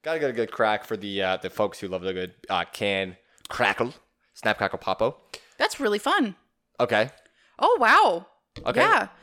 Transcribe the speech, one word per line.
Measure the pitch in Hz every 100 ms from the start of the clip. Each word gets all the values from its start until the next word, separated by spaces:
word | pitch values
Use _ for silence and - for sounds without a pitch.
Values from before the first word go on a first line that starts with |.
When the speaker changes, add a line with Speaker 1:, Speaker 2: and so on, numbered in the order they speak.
Speaker 1:
Gotta | 156 160
get | 143
a |
good | 117 110
crack | - 110 107
for | - 110
the, | 101 98
uh, | 92 92
the | 92
folks | - 104 -
who | 98
love | 92
the | 92
good, | 92 90 _ -
uh, | 92 87
can | - 101 98 95 90 _ _ -
crackle, | - 107 98 120 - _ _ _
snap, | - 110 104
crackle, | 98 95
popo. | - 92 131 - _ - _ -
Speaker 2:
That's | - -
really | 240 208
fun. | 285 392 226 - _ _ _ -
Speaker 1:
Okay. | 123 107 117 - _ _ _ -
Speaker 2:
Oh, | 330 466
wow. | 226 320 381 175 - _ _ - -
Speaker 1:
Okay. | 233
Speaker 2:
Yeah. | 392 392 196 -